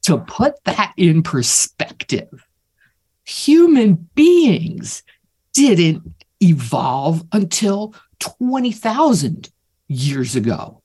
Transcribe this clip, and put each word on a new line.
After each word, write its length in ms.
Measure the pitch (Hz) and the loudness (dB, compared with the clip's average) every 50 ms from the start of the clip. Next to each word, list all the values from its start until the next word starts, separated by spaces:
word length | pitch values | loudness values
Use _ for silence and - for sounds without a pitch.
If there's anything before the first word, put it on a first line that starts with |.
| - | 0
To 160 | - 170 120 | -2 -2 -2
put 440 | - - - - 226 285 285 - _ | -4 -10 -6 -2 -2 -2 -2 -4 _
that 280 | - - - 208 - - | -8 -4 -4 -6 -8 -4
in 260 | - 185 165 156 165 160 | 0 2 2 2 2 0
perspective, 1200 | - - 135 117 - - - - - _ _ - - - _ - _ - - - _ - 127 _ _ _ _ _ _ _ _ _ _ _ _ _ _ _ _ _ | -2 -4 -4 -4 -2 -2 -2 -2 -4 _ _ -10 -10 -10 _ -10 _ -8 -8 -8 _ -20 -20 _ _ _ _ _ _ _ _ _ _ _ _ _ _ _ _ _
human 840 | - - - - - 294 330 339 339 311 262 226 214 185 160 - _ _ | -16 -14 -8 0 4 6 6 6 6 6 4 4 4 2 2 0 _ _
beings 920 | - 302 339 349 349 330 262 180 - 165 - 170 190 - - - - _ _ _ _ _ _ _ _ _ _ _ | 2 4 6 6 6 4 4 2 0 -2 -8 -10 -10 -12 -14 -16 -16 _ _ _ _ _ _ _ _ _ _ _
didn't 500 | - 277 277 214 165 170 160 160 - - - - _ _ _ _ _ | 2 4 4 4 4 2 0 0 -2 -8 -20 -20 _ _ _ _ _
evolve 840 | 208 180 165 135 123 113 135 131 123 131 123 135 139 147 165 160 165 - | 2 2 2 2 -2 -6 -6 -4 -4 -4 -4 -4 -4 -4 -4 -4 -6 -4
until 640 | - 214 196 170 - - 220 202 196 196 214 214 214 - _ _ _ _ | -4 -2 -2 -2 -4 -4 -2 -2 -2 -4 -6 -10 -14 -20 _ _ _ _
twenty 540 | - - - _ 247 247 254 269 247 247 220 | -14 -14 -10 _ -6 -4 -2 -2 -4 -4 -6
thousand 800 | - - 226 220 262 311 302 247 160 143 123 - - - - _ _ _ _ _ _ _ | -6 -6 -6 -2 0 0 2 2 0 -2 -4 -6 -8 -14 -20 _ _ _ _ _ _ _
years 480 | _ 143 123 131 143 139 139 127 117 113 | _ -8 -4 -4 -4 -2 -4 -6 -4 -4
ago. 480 | 127 107 117 107 - - - - _ _ | -4 -2 -2 -4 -6 -8 -16 -18 _ _